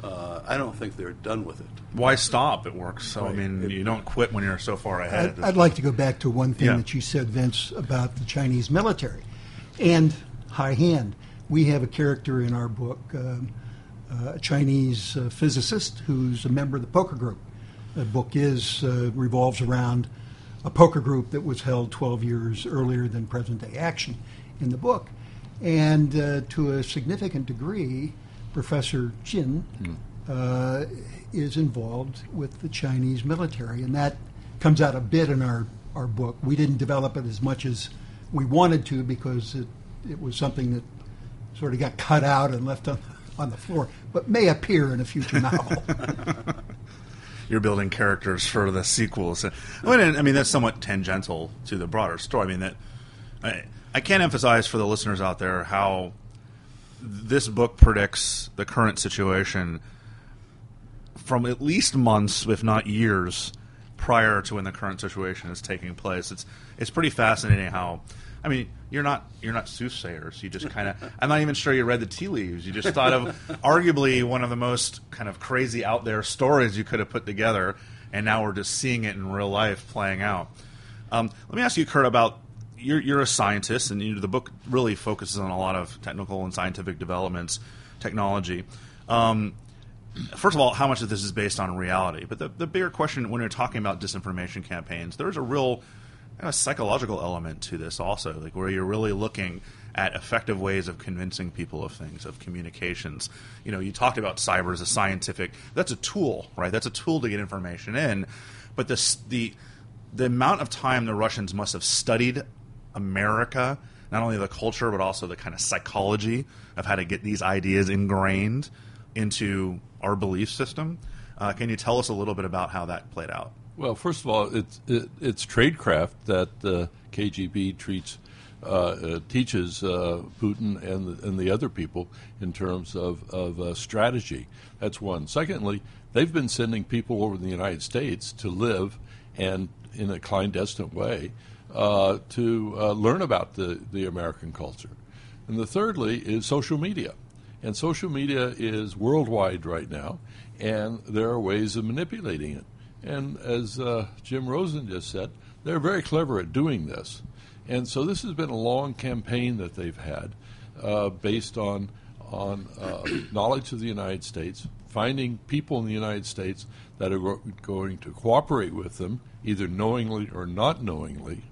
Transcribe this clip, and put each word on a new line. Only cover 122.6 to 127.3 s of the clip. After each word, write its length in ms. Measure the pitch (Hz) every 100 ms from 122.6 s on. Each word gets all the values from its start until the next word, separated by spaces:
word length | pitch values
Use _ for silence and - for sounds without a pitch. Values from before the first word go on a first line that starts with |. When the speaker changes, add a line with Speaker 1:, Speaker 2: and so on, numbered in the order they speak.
| 90
Speaker 2:
how 160 | 95 85
that 240 | 85 -
played 180 | - 82
out? 220 | - - - - -
Speaker 4:
Well, 200 | 131 110
first 240 | 175 160
of 80 | 131
all, 260 | 110 104
it's, 260 | 110 107 - -
it, 220 | 120 - -
it's 240 | 139 104
tradecraft 640 | - - 135 156 - 78 85 - -
that 340 | 92 92 -
the 280 | 101 90 85 - -
K 200 | - 104